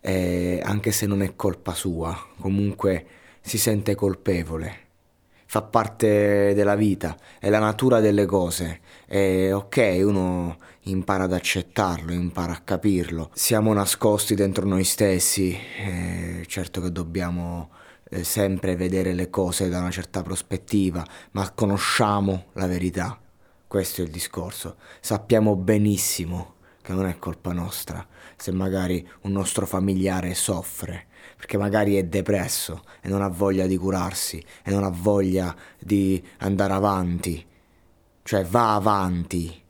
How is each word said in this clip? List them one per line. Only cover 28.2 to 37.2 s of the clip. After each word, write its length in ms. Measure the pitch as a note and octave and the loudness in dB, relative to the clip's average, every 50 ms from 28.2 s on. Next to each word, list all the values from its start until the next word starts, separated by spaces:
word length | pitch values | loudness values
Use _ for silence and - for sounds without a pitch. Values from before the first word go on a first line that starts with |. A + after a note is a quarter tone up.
| - - - | -20 -20 -20
se 160 | _ - - F#2 | _ -8 -4 -2
magari 520 | F#2 F#2+ F#2+ F#2 F#2+ F#2 F2 F2+ F2 E2 - - - _ | -2 0 0 0 -2 0 0 -2 -2 -4 -8 -20 -10 _
un 100 | G2+ G2 | -2 -2
nostro 340 | G2 F#2+ F#2+ - - F#2+ | -2 -2 -2 -2 -4 -4
familiare 680 | - - F#2+ F#2 G2 F#2+ F#2 F#2 F#2+ F#2 F#2 F2+ F2+ F#2 | -2 -2 0 0 2 2 2 2 0 0 0 -2 -4 -4
soffre, 720 | - - - G2+ E2 - - - - - - - F3+ - _ _ - - - - | -4 -2 -2 -2 -4 -4 -8 -12 -12 -10 -10 -10 -12 -14 _ _ -20 -20 -20 -20
perché 220 | _ - - - G2+ | _ -14 -4 -2 0
magari 380 | G2+ G2+ G2+ G#2+ G#2 G2+ G2+ | 0 2 2 2 2 4 2
è 80 | G2 F#2 | 2 2
depresso 800 | E2+ E2 G2 F2+ - G2+ F#2+ F2+ C3 - - - - D#2+ - - - - - | 0 -2 -2 0 2 0 0 0 -2 -4 -6 -6 -6 -10 -12 -14 -20 -20 -14
e 80 | _ - | _ -2
non 140 | G2 G2 G2 | 0 0 0
ha 60 | G2 | 0
voglia 380 | F2+ E2+ G2+ G2 F#2+ F#2+ F#2 | 0 0 2 2 2 2 2
di 100 | F#2 F#2+ | 2 0
curarsi 640 | F2+ F2 F#2+ F#2+ F#2 F2+ F#2 F#2+ - - - - D#2+ - - - - _ | 0 0 -2 -2 0 -2 -4 -4 -4 -6 -6 -8 -10 -14 -16 -20 -16 _
e 80 | - | -2
non 140 | G2 G2+ G2+ | 0 0 0
ha 60 | G2 | 0
voglia 600 | F2+ E2+ F2 G#2+ G#2 G2+ G2 F#2+ F#2 F#2+ F#2 F2 E2 - - - - _ | -2 0 2 2 4 4 4 2 2 0 0 -2 -6 -10 -16 -20 -20 _
di 420 | - F#2 G#2 G2+ G2 F#2+ F#2+ F#2 - - - - | -4 0 2 2 4 2 2 0 -2 -8 -14 -6
andare 360 | - G2 G2 F#2+ G2+ G2 F#2+ | -2 -2 0 2 2 2 2
avanti. 720 | F#2+ G2 G#2 G2 F#2+ F#2 F2 F2 F2 | 2 2 2 2 2 0 0 -2 -2